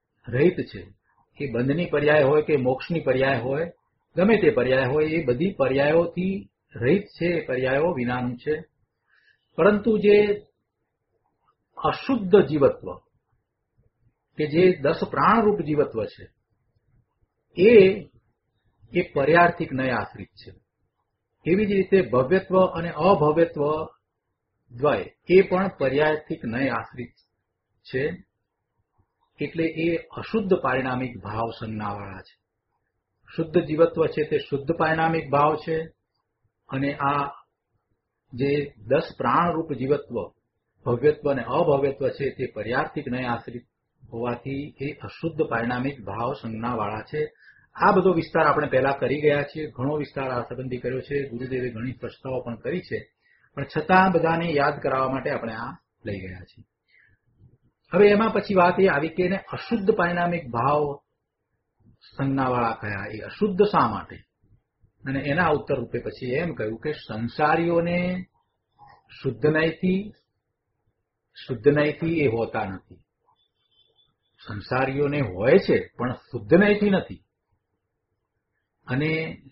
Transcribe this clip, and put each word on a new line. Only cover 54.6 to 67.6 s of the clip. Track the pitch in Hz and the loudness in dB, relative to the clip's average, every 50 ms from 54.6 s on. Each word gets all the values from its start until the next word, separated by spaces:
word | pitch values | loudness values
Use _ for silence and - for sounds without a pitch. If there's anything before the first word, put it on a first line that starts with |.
| 143 147 147 - | 0 0 -2 -2
કરાવવા | - 139 131 131 131 131 135 | -4 -2 -2 0 0 -2 -2
માટે | 135 127 147 | -4 -4 -4
આપણે | 135 117 117 113 110 | -6 -6 -6 -8 -6
આ | 110 117 131 180 - _ _ _ _ - | -6 -8 -8 -10 -12 _ _ _ _ -10
લઈ | 107 101 98 | -8 -8 -8
ગયા | 95 90 90 90 | -8 -10 -12 -14
છીએ. | 95 - _ - - _ _ _ _ _ _ _ _ _ _ _ _ _ _ _ - - _ _ _ _ _ _ _ _ - | -16 -20 _ -20 -20 _ _ _ _ _ _ _ _ _ _ _ _ _ _ _ -20 -20 _ _ _ _ _ _ _ _ 2
હવે | 180 208 208 | 6 6 6
એમાં | 208 202 220 220 - | 6 6 4 2 0
પછી | 208 - - 202 | -2 -2 0 2
વાત | 180 175 180 180 - | 4 4 4 4 4
એ | 190 | 2
આવી | 175 151 143 156 160 | 2 2 2 -2 -2
કે | - - 180 | -2 -2 -2
એને | 175 190 | -2 -2
અશુદ્ધ | 190 - - - - - - 240 208 196 190 220 | -4 -6 -10 -12 -12 -6 -4 -4 0 2 2 2
પારિણામિક | 208 175 170 175 175 175 175 175 170 143 120 | 2 0 0 0 -2 -2 -2 -2 -4 -6 -6
ભાવ | 117 117 120 139 147 147 147 107 107 - _ _ _ _ _ _ _ _ _ _ _ _ _ _ _ _ _ _ _ _ _ - - | -4 -2 0 0 2 0 0 -2 -6 -10 _ _ _ _ _ _ _ _ _ _ _ _ _ _ _ _ _ _ _ _ _ -18 -10
સંજ્ઞાવાળા | - 139 135 135 135 131 127 123 123 113 113 110 - 110 | -6 -4 -2 -2 0 0 0 0 0 -2 -2 -4 -6 -8
કયા, | 104 104 98 98 - - | -8 -8 -8 -10 -10 -12
એ | 107 | -12
અશુદ્ધ | 104 101 - - 202 208 185 180 202 | -12 -14 -6 -4 -2 0 2 2 2
શા | 208 - 160 131 113 | 2 2 2 2 0
માટે? | 104 90 82 - 90 - - _ _ _ _ _ _ _ _ _ _ _ _ _ _ _ - | -2 -6 -10 -12 -16 -20 -20 _ _ _ _ _ _ _ _ _ _ _ _ _ _ _ -8
અને | 131 135 139 | -6 -6 -4
એના | 135 143 139 175 180 160 | -4 -2 0 0 2 2
ઉત્તર | 151 139 - - 143 | 0 0 -2 -2 -4
રૂપે | 127 120 - - 120 | -4 -4 -6 -8 -8
પછી | - - - - 127 | -8 -10 -10 -10 -6
એમ | 123 123 151 175 170 151 | -4 -4 -4 -4 -4 -6
કહ્યું | - 110 107 113 113 | -6 -6 -6 -6 -6
કે | - - 113 | -8 -8 -8
સંસારીઓને | - - - 110 110 117 117 - - 151 151 160 165 | -8 -10 -10 -8 -6 -6 -6 -4 -2 0 2 2 2